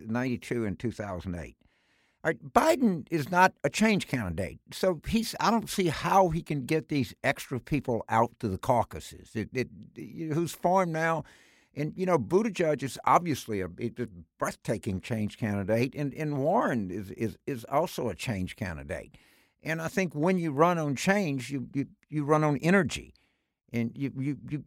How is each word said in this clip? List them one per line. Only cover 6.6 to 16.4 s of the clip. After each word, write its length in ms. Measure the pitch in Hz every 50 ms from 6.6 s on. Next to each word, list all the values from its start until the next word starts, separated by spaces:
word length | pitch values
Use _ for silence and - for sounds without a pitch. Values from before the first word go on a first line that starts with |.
| 127
get 240 | 120 156 156 156 -
these 240 | 156 143 123 - - - -
extra 360 | 127 143 - - - 139 120
people 440 | - - 156 139 - - 120 110 - -
out 220 | 110 113 117 113 - _
to 80 | - 110
the 100 | 90 90
caucuses. 720 | - - 127 117 107 - - 80 - - - - - - -
It, 140 | 113 101 - -
it, 160 | 127 120 - - 85 - - _ - - - - 170 165 160 147
who's 180 | 160 170 160
for 300 | - - - 175 180 190
him 100 | 185 170
now? 320 | 160 160 165 165 165 156 139 - - - _ _ _ _ _ _ _ -
And, 160 | 151 151 - 165
you 80 | 185
know, 120 | 185 180 160
Buttigieg 640 | 110 - 170 190 220 233 185 - 180 156 151 127 139
is 140 | 127 - - -
obviously 540 | - 135 175 175 175 139 - - - 110 98
a, 40 | 92
a 420 | 87 87 - 117 117 - - 120 107 95 87 78 - _ _
breathtaking 640 | - 160 - - - - 120 101 - 113 95 90
change 360 | - - 120 110 107 101 - -
candidate, 560 | 123 107 101 101 98 90 110 117 123 135 -
and, 200 | 135 147 139 -
and 240 | - 156 151 147
Warren 520 | 135